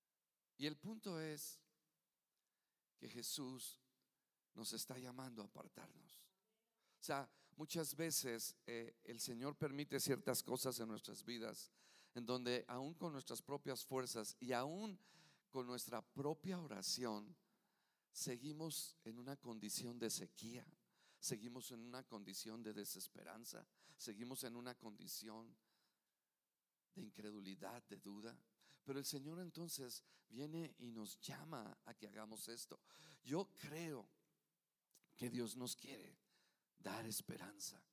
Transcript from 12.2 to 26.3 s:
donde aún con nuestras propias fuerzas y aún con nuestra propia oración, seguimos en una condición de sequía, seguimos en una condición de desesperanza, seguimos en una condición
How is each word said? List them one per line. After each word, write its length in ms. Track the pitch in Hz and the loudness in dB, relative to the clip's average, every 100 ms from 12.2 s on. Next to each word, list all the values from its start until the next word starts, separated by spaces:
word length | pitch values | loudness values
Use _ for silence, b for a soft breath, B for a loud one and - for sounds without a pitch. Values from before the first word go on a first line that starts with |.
| 117 | 6
donde 380 | 127 123 123 120 | 6 8 6 6
aún 240 | 123 139 | 0 -2
con 180 | 170 175 | 0 0
nuestras 300 | 139 - 120 | 0 -2 -4
propias 420 | - 143 139 123 | 0 0 2 0
fuerzas 540 | - 131 123 117 104 - | 4 4 4 2 0 0
y 140 | 123 | 4
aún 440 | 123 139 180 214 180 B B B B B | 6 6 2 -2 -4 B B B B B
con 180 | 131 123 | -2 0
nuestra 340 | 123 - 113 | 0 0 0
propia 600 | - - 143 156 180 180 | 0 2 2 2 2 0
oración, 760 | 156 101 95 - 123 107 104 - _ b b b b b b | 0 0 2 4 4 4 0 -12 _ b b b b b b
seguimos 840 | - - 120 139 151 160 147 - - | -2 0 0 0 0 0 0 -2 -6
en 160 | 113 117 | -8 -6
una 160 | 123 139 | -4 -4
condición 640 | 120 113 104 - 120 120 | -4 -2 0 0 0 2
de 100 | 113 | 2
sequía, 560 | - 90 - 113 120 - - _ B B B | 2 -2 -6 -8 -6 -10 -18 _ B B B
seguimos 520 | - 113 120 123 - | 0 0 -2 -6 -6
en 100 | 120 | -6
una 220 | 120 127 | -6 -6
condición 600 | 131 110 98 95 113 113 | -4 -6 -4 -4 -2 -2
de 100 | 110 | -2
desesperanza, 920 | 104 101 95 - - - 107 120 - - _ B B | -2 -2 -2 -6 -8 -10 -8 -8 -10 -10 _ B B
seguimos 480 | 120 104 120 131 127 | -6 -4 -4 -2 -2
en 100 | 120 | -4
una 200 | 123 120 | -6 -6
condición 800 | 113 101 92 - 110 110 113 - b b b b b b _ | -8 -8 -6 -4 -4 -8 -10 -16 b b b b b b _